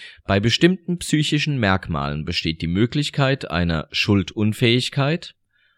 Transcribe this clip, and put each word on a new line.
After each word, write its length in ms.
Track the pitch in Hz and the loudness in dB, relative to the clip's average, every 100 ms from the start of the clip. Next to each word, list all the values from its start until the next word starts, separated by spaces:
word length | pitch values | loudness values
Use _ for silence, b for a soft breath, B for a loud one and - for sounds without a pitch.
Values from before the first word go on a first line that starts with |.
| B B | B B
Bei 160 | - 98 | -2 0
bestimmten 580 | 113 113 170 185 - 175 | 2 4 4 4 -2 -6
psychischen 640 | - 151 151 151 147 139 | 0 0 2 0 -2 0
Merkmalen 640 | 101 95 - 78 69 73 | 2 2 0 -4 -4 -4
besteht 360 | 78 87 87 82 | -4 -4 -4 -2
die 40 | 82 | -2
Möglichkeit 800 | 90 117 147 147 - 135 135 - | 0 0 0 -4 0 0 0 -2
einer 380 | 82 87 80 - | -2 0 -2 -4
Schuldunfähigkeit 1400 | - - 101 87 - 107 107 120 120 - - 139 170 - - _ _ _ | -4 2 2 0 -2 -2 2 2 2 0 -2 -2 -2 -8 -20 _ _ _